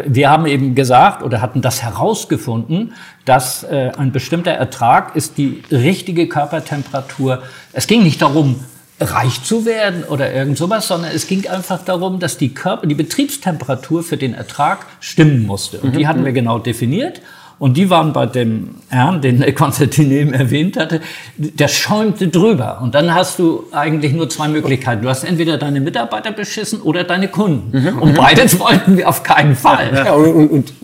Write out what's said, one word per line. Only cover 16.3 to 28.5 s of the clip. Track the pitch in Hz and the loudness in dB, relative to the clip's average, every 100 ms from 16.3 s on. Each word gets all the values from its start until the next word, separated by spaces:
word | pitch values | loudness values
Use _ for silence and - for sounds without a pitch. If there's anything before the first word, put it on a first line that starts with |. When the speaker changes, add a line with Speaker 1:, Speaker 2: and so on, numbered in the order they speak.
Speaker 1:
genau | 123 117 113 | 0 0 -2
definiert. | 123 110 120 170 311 - - - - _ | -4 -4 -2 -2 -4 -8 -20 -20 -20 _
Und | 135 127 | 0 2
die | 190 | 4
waren | 175 156 | 4 2
bei | 135 123 | 0 -2
dem | 123 117 110 90 - - | 0 -2 -2 -6 -14 -4
Herrn, | 127 131 185 | 0 2 2
den | 131 123 | 2 4
der | - | 2
Konstantin | 135 151 - 147 - 147 | 2 0 2 0 4 4
eben | 139 147 | 4 2
erwähnt | 127 131 139 175 254 | 2 0 2 0 -2
hatte, | 160 160 - - - - | -2 -4 -6 -16 -18 -8
der | 147 156 143 | -8 0 0
schäumte | - - 208 214 - 185 | 0 -2 0 0 0 0
drüber. | 165 208 180 110 95 | 4 4 2 -2 -4
Und | 123 139 | -2 0
dann | 170 | 2
hast | 170 - - | 2 0 0
du | 170 123 - | 0 0 -4
eigentlich | 151 151 156 147 | -4 -2 0 0
nur | 156 156 | 0 -2
zwei | - 151 | -4 -2
Möglichkeiten. | 151 - 135 131 113 | -2 0 -2 -2 -2
Du | 123 | -2
hast | 127 | -4
entweder | 165 165 165 147 | -2 0 0 -2
deine | 147 143 | -2 -2
Mitarbeiter | 135 - 226 - 226 | -2 -4 -4 -6 -8
beschissen | 214 202 - 208 214 | -8 -8 -8 -8 -4
oder | - 165 | -4 -2
deine | 175 185 190 | -2 -2 -2
Kunden. | 170 208 139 - 135 | 0 0 0 -2 0
Speaker 2:
Mhm. | 139 240 | 0 2
Speaker 1:
Und | 151 131 | 4 6
beides | 131 156 254 | 6 6 4